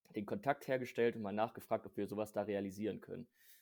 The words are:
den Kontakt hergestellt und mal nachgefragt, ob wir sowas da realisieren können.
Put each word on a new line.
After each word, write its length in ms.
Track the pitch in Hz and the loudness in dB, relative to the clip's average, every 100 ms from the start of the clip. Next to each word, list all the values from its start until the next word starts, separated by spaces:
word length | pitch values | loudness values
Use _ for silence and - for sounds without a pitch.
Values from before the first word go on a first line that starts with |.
| _ - | _ -6
den 100 | 101 | -2
Kontakt 400 | 104 139 143 - | 0 0 0 2
hergestellt 480 | 131 123 - 120 | 0 0 4 4
und 80 | 113 | 4
mal 100 | 101 | -2
nachgefragt, 540 | 104 117 - - 110 - | 2 0 0 -2 -2 -2
ob 100 | - | -4
wir 120 | 98 | -2
sowas 240 | 101 104 | 0 0
da 100 | 107 | 0
realisieren 580 | 104 101 101 95 107 95 | 0 0 0 -2 -2 -2
können. 280 | - 92 - _ - - | -8 -10 -10 _ -20 -20